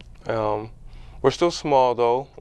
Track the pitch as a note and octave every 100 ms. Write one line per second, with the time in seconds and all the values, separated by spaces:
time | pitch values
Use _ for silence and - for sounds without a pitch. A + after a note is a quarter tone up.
0 | - - - A2 G#2+ G#2+ A2 - - -
1 | - - C3+ - F3 - D#3 C3+ B2+ A#2
2 | A#2+ B2 C#3 -